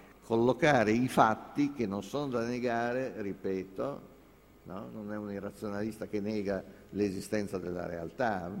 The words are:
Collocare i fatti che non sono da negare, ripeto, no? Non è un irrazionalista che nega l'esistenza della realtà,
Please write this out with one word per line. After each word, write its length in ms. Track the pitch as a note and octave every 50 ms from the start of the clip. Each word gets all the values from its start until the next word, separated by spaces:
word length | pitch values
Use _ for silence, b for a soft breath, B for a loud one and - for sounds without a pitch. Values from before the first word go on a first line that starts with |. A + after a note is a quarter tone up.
| B B B B -
Collocare 680 | - A2+ A2+ A#2 B2 B2+ - - D3+ C#3+ B2 A2 G#2
i 160 | A2 A#2+ B2+ B2
fatti 640 | - - C3+ A2 A2 G#2+ - - - - C#3+ C#3 C#3+
che 120 | - A#2
non 180 | G2 G2 G2+ G2
sono 240 | - - C#3 D3 C#3
da 180 | B2 A#2+ A#2
negare, 680 | A#2 B2 B2 A#2+ B2 A#2 A#2 A#2 A#2+ B2 B2+ C3 B2 F2+ G2+
ripeto, 840 | G#2+ G2 F#2 - - G2 F#2+ F#2+ F2+ F#2+ F#2+ - B2 C3+ D3 - - - - - - - - - - - - - -
no? 260 | - F2 F#2+ A#2 B2 A#2
Non 180 | A2+ G#2 G#2
è 60 | G#2+ G#2+
un 140 | G#2 G#2
irrazionalista 760 | G2+ G2 F#2+ G2+ - - - G#2+ G2+ G2+ G#2+ A2 G#2+ - G#2
che 140 | G2 - G#2
nega 440 | G2 G#2 G#2+ G#2+ G2 G2 G2 F#2+ F#2 B B B B B
l'esistenza 640 | - F#2+ G#2 G2+ F#2 F#2+ F#2+ - - G#2+ G#2 G2+ G2+ F#2
della 300 | F2 F2 F2 F2 F2 E2+
realtà, 640 | E2+ E2+ E2 E2 - - C3 A2+ G#2 F#2 E2+ F2 G2 -